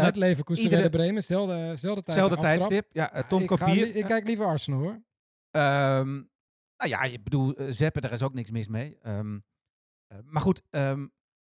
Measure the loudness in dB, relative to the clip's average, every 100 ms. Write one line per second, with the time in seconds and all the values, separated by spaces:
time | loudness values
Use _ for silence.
0 | 2 4 2 2 0 0 4 4 4 2
1 | 0 0 -2 -2 -2 -4 -6 -6 -6 -6
2 | -2 2 2 4 2 2 2 0 -2 -4
3 | -4 -4 0 0 2 2 4 4 2 0
4 | 0 0 0 0 0 0 -2 -2 -4 -6
5 | -16 _ _ _ _ 0 2 4 2 2
6 | 0 -6 -10 _ _ _ _ -8 -4 -2
7 | -2 -6 -4 0 0 -2 -6 -2 -2 -2
8 | -6 -4 -4 -6 -6 -6 -6 -6 -8 -12
9 | -8 -6 -6 -10 -14 _ _ _ _ _
10 | _ -20 -6 0 0 0 -4 -2 -2 -2
11 | -6 _ _ _